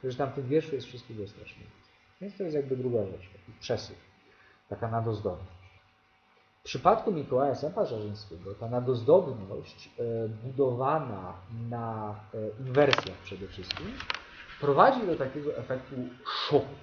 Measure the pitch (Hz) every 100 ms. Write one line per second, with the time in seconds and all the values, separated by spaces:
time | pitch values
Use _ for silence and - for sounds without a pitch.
0 | 131 123 135 143 127 156 156 135 - 120
1 | - 110 101 - 104 - - - _ _
2 | _ _ 202 196 180 151 131 123 123 117
3 | 95 87 - - - - - - - -
4 | - _ _ _ - _ _ 101 113 117
5 | 113 104 98 87 95 - - - _ _
6 | _ _ _ _ _ _ - 135 170 220
7 | 240 165 131 127 139 123 147 202 170 113
8 | 104 101 - 87 95 101 117 123 123 123
9 | 110 180 165 110 95 - - - - -
10 | 117 113 110 110 127 131 135 120 135 156
11 | 131 98 90 92 92 113 117 117 117 110
12 | 107 104 - 110 107 107 131 131 143 -
13 | 95 90 - 185 - - 180 - 175 269
14 | - - - - - - 143 139 233 254
15 | 202 147 131 147 147 - 117 123 - 135
16 | 123 - - - - 147 - -